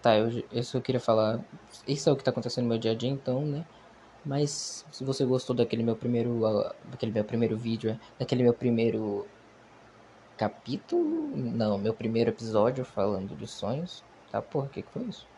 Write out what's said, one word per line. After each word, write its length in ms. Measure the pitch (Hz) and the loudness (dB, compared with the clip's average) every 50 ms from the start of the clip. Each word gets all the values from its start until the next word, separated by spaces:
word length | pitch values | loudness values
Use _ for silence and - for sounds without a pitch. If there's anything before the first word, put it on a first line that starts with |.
Tá, 160 | - 120 110 | 6 6 6
eu, 280 | 107 110 117 117 120 - - | 6 4 2 0 -4 -6 -4
isso 260 | - 120 123 - - | -4 -4 -4 -2 -4
eu 40 | 127 | -4
queria 200 | 117 - 127 123 | -2 0 -2 -2
falar, 400 | - - 113 110 110 107 113 131 - - - - - - - - - | 2 4 4 4 4 2 2 -2 -6 -10 -16 -20 -20 -20 -20 -14 -6
isso 220 | - 139 131 - 165 | -4 -4 0 4 2
é 40 | 143 | 2
o 40 | |
que 80 | 131 - | 4 2
tá 60 | 131 | 0
acontecendo 340 | 123 123 113 123 - - 123 | -2 0 -4 -4 -4 -2 0
no 60 | 120 | 0
meu 80 | 117 113 | 0 0
dia 140 | 117 113 113 | 2 0 0
a 20 | |
dia, 160 | 113 117 127 | 0 0 -2
então, 320 | 139 135 - - 127 131 147 | -2 -2 -4 -4 -2 -2 -2
né? 220 | 151 143 143 170 - - - - - - - - - - - - | -2 -4 -6 -8 -10 -16 -20 -20 -20 -20 -20 -20 -20 -20 -14 -8
Mas 600 | 151 135 143 147 147 - - - - - - - - | -4 -2 0 0 -2 -2 -6 -8 -8 -10 -12 -16 -18
se 140 | - - 131 | -12 -8 -4
você 200 | 135 131 - 139 | -4 0 0 2
gostou 300 | 123 127 131 - - 123 | 2 2 0 2 0 2
daquele 280 | 120 120 - - 117 113 | 2 2 2 2 0 2
meu 120 | 113 113 | 0 0
primeiro, 520 | 110 - 120 120 117 117 120 120 117 110 | 0 0 0 0 2 2 2 2 2 2
ah, 280 | 110 110 104 - - - - - | 2 2 2 0 0 -4 -10 -14
daquele 260 | - - - - 113 104 | -16 -8 -4 -4 -2 0
meu 120 | 110 104 | 0 -2
primeiro 320 | - - 117 117 110 110 | 0 2 2 2 2 2
vídeo, 340 | 110 117 113 113 110 - 110 | -2 -2 -2 -4 -2 -2 -4
é, 100 | 113 - - - - - | -4 -4 -8 -18 -8 -8
daquele 240 | 131 - - 123 127 | -2 0 2 4 6
meu 120 | 120 120 | 4 4
primeiro 720 | - - 123 117 113 113 117 107 110 110 107 101 101 - - - - - - - - - - - - - - - - - - - - - - - | 4 2 2 2 4 4 2 2 0 -2 -2 -2 -4 -4 -8 -14 -20 -20 -20 -20 -20 -20 -20 -20 -20 -20 -20 -20 -20 -20 -20 -20 -20 -20 -20 -6
capítulo, 1000 | - 107 104 - - - - 131 - - - 330 349 339 302 320 330 302 294 269 | -2 -2 -2 -2 -6 -8 -8 -8 -8 -4 -2 0 2 2 2 0 -2 -4 -4 -4
não, 420 | 139 131 117 117 117 110 107 101 98 | -4 -4 -2 0 0 2 2 2 2
meu 160 | 101 107 110 | 0 -2 -2
primeiro 360 | - - 110 113 117 117 117 | 0 -2 0 2 4 2 2
episódio 540 | 113 - 113 113 110 110 104 117 139 131 127 | 2 -2 -6 0 2 4 4 4 2 0 -6
falando 520 | - - - 98 104 104 95 98 98 - | -6 -2 -2 0 0 0 -2 -4 -6 -8
de 100 | - 95 | -10 -12
sonhos, 560 | - - - - 98 120 143 175 180 - - - - - - - - | -12 -10 -8 -6 -4 -4 -4 -6 -8 -10 -16 -20 -20 -20 -20 -18 -6
tá? 100 | - 107 - | -6 -6 -6
Porra, 260 | - - 143 135 139 | -4 -4 -4 -4 -4
que 140 | - - - | -8 -12 -12
que 80 | - | -10
foi 120 | - 214 254 | -10 -8 -8
isso? 260 | 233 196 - - - - | -8 -10 -12 -16 -20 -20